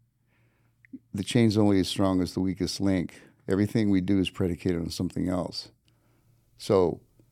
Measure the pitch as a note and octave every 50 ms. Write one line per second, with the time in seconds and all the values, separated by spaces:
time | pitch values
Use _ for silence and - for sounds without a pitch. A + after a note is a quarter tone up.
0 | _ _ _ _ _ _ _ _ _ _ _ _ _ _ _ _ _ _ - -
1 | _ _ - G2 F#2+ - - B2 A#2 A2 G2+ A2 G#2+ G#2 G2+ F#2+ F2 - - -
2 | G2 F#2+ F#2 F2+ F2+ - - G2 F#2 F#2+ F2+ - F#2 E2 - - G2 G2 F#2+ F#2
3 | E2 - - - - - _ _ _ - G2 F#2+ G#2 G#2 - A#2+ G#2+ G2+ G2 F#2
4 | F2+ F#2+ G2+ G2 F2+ F2 - - G2 F2+ F2 - - F#2+ F2+ E2+ E2+ E2 - -
5 | F#2+ E2 - F2 E2+ F2+ F2+ F2+ E2 - - - - - _ _ _ _ _ _
6 | _ _ _ _ _ _ _ _ _ _ _ - - - G#2+ F#2+ F2+ E2 - -
7 | _ _ _ _ _ _